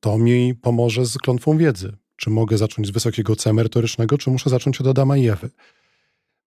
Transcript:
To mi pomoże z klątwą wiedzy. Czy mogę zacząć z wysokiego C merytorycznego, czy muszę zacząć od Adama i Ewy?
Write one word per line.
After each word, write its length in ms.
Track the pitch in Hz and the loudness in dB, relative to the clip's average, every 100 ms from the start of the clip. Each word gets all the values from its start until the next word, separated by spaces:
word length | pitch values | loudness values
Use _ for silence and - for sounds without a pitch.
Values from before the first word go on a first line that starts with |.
To 180 | 107 110 | 0 2
mi 360 | 117 123 123 | 2 4 2
pomoże 520 | 120 123 117 120 110 123 | -2 -2 0 0 0 -2
z 120 | 127 | -2
klątwą 400 | - 123 - 156 | -2 0 0 2
wiedzy. 340 | 165 101 95 104 _ _ | 2 0 -8 -14 _ _
Czy 140 | - | -2
mogę 280 | 110 110 110 | 0 2 0
zacząć 300 | 107 - 101 | 0 -2 -4
z 20 | |
wysokiego 460 | 101 117 107 101 110 | -2 -4 -2 -2 0
C 160 | - | 2
merytorycznego, 680 | 110 110 123 117 - 113 143 | 2 2 0 -2 -2 0 0
czy 120 | - | 0
muszę 200 | 131 - | -2 0
zacząć 300 | 127 - 127 | 0 0 0
od 60 | 131 | 0
Adama 300 | 135 135 139 | 2 2 2
i 120 | 123 | 2
Ewy? 220 | 95 117 _ _ _ _ _ _ _ _ _ | 0 -6 _ _ _ _ _ _ _ _ _